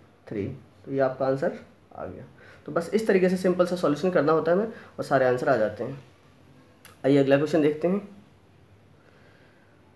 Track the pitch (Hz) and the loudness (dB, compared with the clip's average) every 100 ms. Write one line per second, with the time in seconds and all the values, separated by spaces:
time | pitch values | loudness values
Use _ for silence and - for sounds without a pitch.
0 | _ _ - 107 98 - - - - 135 | _ _ -10 -8 -8 -10 -18 -20 -6 -2
1 | 131 135 135 135 165 - - _ _ - | -2 -2 -2 -2 -4 -6 -14 _ _ -14
2 | 87 - 135 - - - - 156 170 220 | -14 -14 -18 -20 -20 -20 -6 -6 -2 0
3 | 220 190 180 185 185 180 180 180 156 147 | 2 4 2 2 0 2 0 0 0 0
4 | 185 175 147 160 160 180 226 - - - | 0 2 2 2 2 0 -2 -8 -14 -12
5 | 135 139 127 123 151 120 107 98 120 139 | -2 2 2 2 2 2 0 -4 -8 -10
6 | - - _ _ - - - _ - - | -18 -20 _ _ -20 -20 -20 _ -20 -4
7 | 135 143 135 139 151 165 147 151 175 196 | 2 4 4 2 2 2 0 0 -2 -2
8 | - - - _ _ _ - - _ _ | -6 -18 -20 _ _ _ -20 -20 _ _
9 | _ - - - _ _ _ _ _ | _ -20 -20 -20 _ _ _ _ _